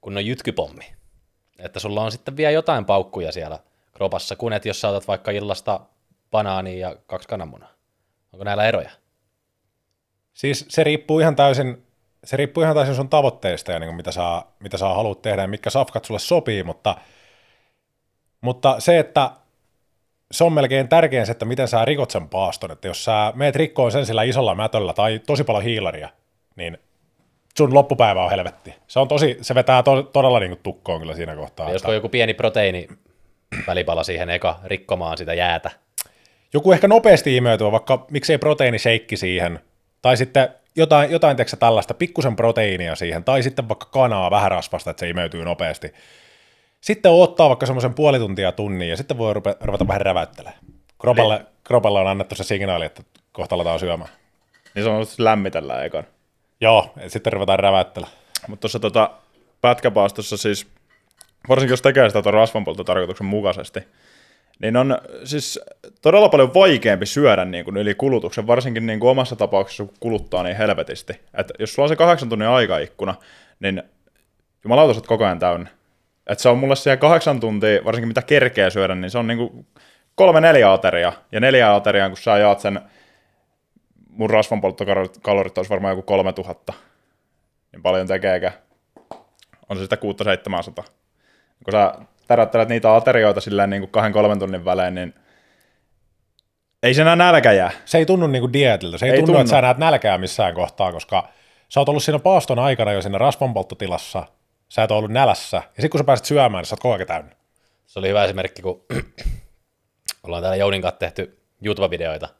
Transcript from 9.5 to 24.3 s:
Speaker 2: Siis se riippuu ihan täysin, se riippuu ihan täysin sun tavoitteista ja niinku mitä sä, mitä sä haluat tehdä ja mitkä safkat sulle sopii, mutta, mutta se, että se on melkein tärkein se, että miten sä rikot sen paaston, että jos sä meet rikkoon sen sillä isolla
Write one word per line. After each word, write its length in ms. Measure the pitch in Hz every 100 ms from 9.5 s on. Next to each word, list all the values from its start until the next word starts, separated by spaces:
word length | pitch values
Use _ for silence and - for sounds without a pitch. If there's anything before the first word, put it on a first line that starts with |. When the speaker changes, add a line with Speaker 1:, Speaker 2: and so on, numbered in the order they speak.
| _ _ _ _ _ _ _ _
Speaker 2:
Siis 320 | _ 139 139 -
se 140 | -
riippuu 360 | 151 151 - 156
ihan 160 | 160 143
täysin, 480 | 143 135 131 123 _ _ _ _
se 140 | - 131
riippuu 260 | 143 170
ihan 120 | 160 151
täysin 200 | 135 131
sun 140 | 135
tavoitteista 640 | 151 135 - 98 87 -
ja 80 | 85
niinku 140 | 82 82
mitä 160 | 85
sä, 300 | 90 87 85 - _
mitä 180 | 98 92
sä 80 | 95
haluat 340 | 92 110 98
tehdä 200 | 110 98
ja 60 | 95
mitkä 220 | 104 -
safkat 360 | 131 135 - -
sulle 140 | 104
sopii, 440 | - 175 139 104
mutta, 320 | 85 82 - 92 _ _ _ _ _ _ _ _ _ _ _ _ _ _
mutta 340 | 120 127 139 127
se, 200 | - 170
että 320 | 147 - 131 - _ _ _ _ _ _ _ _ _
se 120 | -
on 100 | 170
melkein 340 | 151 135 135 127
tärkein 380 | 165 165 131 107
se, 60 |
että 140 | 117 110
miten 220 | 127 127
sä 180 | 117 117
rikot 260 | 143 127
sen 180 | 98 78
paaston, 420 | 92 95 - 92
että 160 | 80 95
jos 180 | 85 -
sä 280 | 110 107 120
meet 200 | 143 135
rikkoon 360 | 160 - 123
sen 140 | 120 120
sillä 180 | 110
isolla 320 | 113